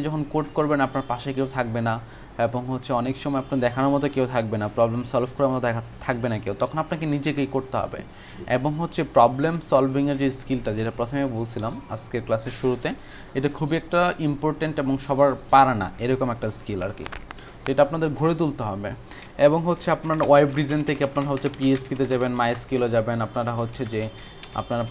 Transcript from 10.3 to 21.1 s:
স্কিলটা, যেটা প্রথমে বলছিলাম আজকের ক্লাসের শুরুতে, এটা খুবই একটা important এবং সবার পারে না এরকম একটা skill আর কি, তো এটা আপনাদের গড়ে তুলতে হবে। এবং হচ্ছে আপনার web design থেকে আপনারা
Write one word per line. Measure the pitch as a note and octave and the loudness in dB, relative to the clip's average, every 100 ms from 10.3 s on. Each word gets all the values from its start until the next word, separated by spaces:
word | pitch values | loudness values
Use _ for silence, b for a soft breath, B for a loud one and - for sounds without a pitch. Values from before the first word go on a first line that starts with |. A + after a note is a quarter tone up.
| C3 | -2
স্কিলটা, | - C3 A#2+ G#2+ | -2 -2 -2 -2
যেটা | A2+ A2+ | -4 -2
প্রথমে | A#2 C#3 C#3 A2+ | -4 -2 -2 -2
বলছিলাম | A2+ A2+ A2 A3+ - | -6 -4 -6 -6 -10
আজকের | A2 - A#2+ A#2 | -10 -6 -6 -2
ক্লাসের | A2 A#2+ - | -2 -2 -2
শুরুতে, | C3 B2 D3 - B B B C3+ | 0 0 -2 -6 B B B -2
এটা | C#3+ C#3+ | -2 -2
খুবই | D3+ D#3+ | -2 -2
একটা | - F3 F3+ - D#3 | 0 2 2 2 -2
important | C#3+ D3+ D3+ D#3+ D3+ | 0 -2 -2 -2 -2
এবং | C3+ C3+ - | 0 -2 0
সবার | C#3 C#3+ B2+ - | 4 4 4 6
পারে | C3+ C3 A2+ | 8 8 4
না | F#2 - | -2 -2
এরকম | A#2+ C3 B2+ | 0 0 0
একটা | A#2 A2 - | -2 -2 -4
skill | - G2 F#2+ | -4 -4 -4
আর | - | -6
কি, | - - - B B B | -10 -10 -14 B B B
তো | - | 0
এটা | C#3 C#3+ | 4 4
আপনাদের | D#3+ D#3 C3 | 4 -2 2
গড়ে | D#3 E3 | 2 2
তুলতে | D#3+ - A2 | 0 0 -4
হবে। | G2 G2+ - B B B - C#3+ | -4 -6 -8 B B B 4 4
এবং | D#3+ E3+ | 6 2
হচ্ছে | E3+ - D#3 | -2 0 -2
আপনার | D#3+ D#3 C#3+ | 0 0 6
web | C#3+ D3 C3 | 8 6 2
design | C#3 D3+ D3+ | 0 0 0
থেকে | D3 | 0
আপনারা | C#3 | 0